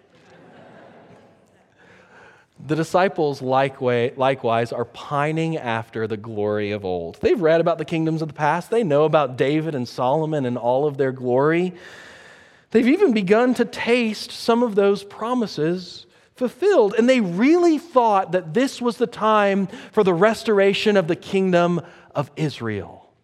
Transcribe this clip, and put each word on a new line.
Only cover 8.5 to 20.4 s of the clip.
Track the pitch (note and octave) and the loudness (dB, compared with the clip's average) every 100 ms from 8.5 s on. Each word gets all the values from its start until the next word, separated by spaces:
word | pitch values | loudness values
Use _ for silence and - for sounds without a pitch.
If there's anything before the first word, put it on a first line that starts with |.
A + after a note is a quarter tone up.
| E3 - | -2 -2
They | A3+ | -2
know | G3+ C#3+ | 0 2
about | D#3 D3+ C3+ B2+ | 2 2 0 -2
David | C3+ D#3 D#3+ | 0 0 -2
and | C#3+ A#2+ | -6 -8
Solomon | - B2+ D3+ D#3 D#3 | -4 -2 0 -2 -4
and | B2+ A#2+ | -4 -2
all | A#2 B2+ D3+ | -2 0 0
of | C#3 | -2
their | C3+ | -4
glory. | B2+ B2 B2 D3 E3 F3+ F3+ - - - - - - - _ _ | -4 -2 2 2 2 -2 -6 -16 -20 -20 -20 -20 -20 -20 _ _
They've | A3+ B3 | 2 4
even | F4 G4 | 4 4
begun | G#3+ F#3 G#3+ B3+ | 2 2 4 4
to | B3 | 2
taste | A#3+ - - B3 A3+ G#3 - | -2 -4 0 0 0 -4 -10
some | - - A#3 | -6 0 0
of | A#3+ G3+ | 2 2
those | G3+ G3+ | 2 0
promises | - - A3 B3+ G#3+ - D#3 F3+ F3+ - - _ _ - | -4 -10 -4 -2 -4 -4 -4 -4 -8 -18 -20 _ _ -6
fulfilled. | B3 - F#4+ F4+ G3+ G#3+ | -6 -2 2 4 4 2
And | A#3+ | 2
they | C4 | 2
really | F#3+ F3 C4 F4 F4 D4+ | 0 0 4 4 4 2
thought | - B3+ A3+ G3 F3+ | 0 2 4 2 0
that | F3+ E3 | -2 -2
this | D#3+ C4+ - | -2 -2 -2
was | A#3+ - | -4 -2
the | A#3 | -4
time | - G#3+ G#3+ G3+ G3 F#3+ - - | -2 0 2 2 0 -2 -6 -4
for | - | 0
the | F#3+ | 2
restoration | E3 G#3+ A3 | 4 2 2